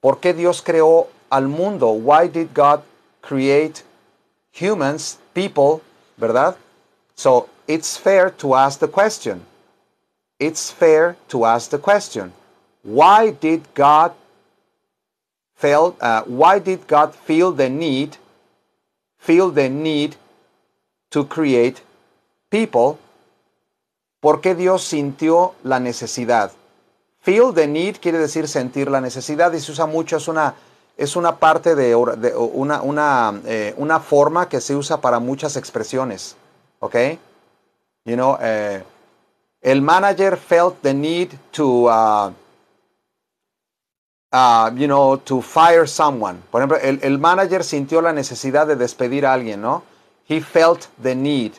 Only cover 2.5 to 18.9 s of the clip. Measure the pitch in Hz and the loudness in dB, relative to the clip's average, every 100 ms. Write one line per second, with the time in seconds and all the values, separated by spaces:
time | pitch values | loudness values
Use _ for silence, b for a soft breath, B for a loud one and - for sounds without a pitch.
2.5 | 147 143 147 147 _ _ _ - 139 135 | 0 2 2 -2 _ _ _ -8 -4 0
3.5 | 143 156 156 _ _ _ _ _ _ _ | 2 0 -6 _ _ _ _ _ _ _
4.5 | - 175 208 139 151 - - _ - 196 | -8 -4 -2 -4 -4 -10 -16 _ -6 -6
5.5 | - 143 156 - _ _ _ 113 117 151 | 0 2 0 -6 _ _ _ -2 0 0
6.5 | 190 _ _ _ _ _ - 135 123 - | -2 _ _ _ _ _ -4 2 2 0
7.5 | _ - 160 - - - 190 185 185 143 | _ -6 -6 -6 -4 2 4 2 0 -2
8.5 | 131 135 139 151 147 214 214 - 92 - | 2 2 0 -4 0 0 -2 -10 -10 -14
9.5 | _ _ _ _ _ _ _ _ _ 147 | _ _ _ _ _ _ _ _ _ -6
10.5 | 160 - - 170 156 170 175 _ 131 113 | -6 -12 0 4 4 2 -2 _ -2 0
11.5 | 117 113 147 - 104 - 117 92 _ _ | 0 -2 -6 0 0 -2 -12 -14 _ _
12.5 | _ _ _ - 110 165 208 220 135 156 | _ _ _ -6 4 6 6 4 0 -2
13.5 | 160 160 - 143 151 170 - _ _ _ | -2 -4 0 4 4 2 -2 _ _ _
14.5 | _ _ _ _ _ _ _ _ _ _ | _ _ _ _ _ _ _ _ _ _
15.5 | _ 147 143 170 175 120 113 113 123 160 | _ 0 2 0 -2 -2 -2 -4 2 4
16.5 | 202 180 185 - 147 151 - - 160 180 | 4 0 -8 0 2 2 -2 -4 0 0
17.5 | 151 131 135 165 135 143 - _ _ _ | 0 -2 -2 -4 -4 -6 -10 _ _ _
18.5 | _ _ _ _ | _ _ _ _